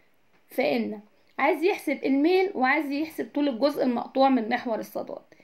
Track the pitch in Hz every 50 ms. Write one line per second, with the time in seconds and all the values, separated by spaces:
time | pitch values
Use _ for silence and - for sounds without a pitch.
0 | _ _ _ _ _ _ _ _ _ _ - - 247 294 262 233 214 208 214 208
1 | - _ _ _ _ _ _ - 262 311 359 285 320 392 392 - - 311 269 -
2 | - 285 269 277 294 349 370 370 381 381 - 233 254 254 285 311 302 269 285 285
3 | 320 311 - - 247 - - 285 294 285 233 208 269 294 285 - 285 254 240 -
4 | - - - 269 269 269 262 240 220 220 247 240 - 247 220 - 196 - - -
5 | - - - - - _ - -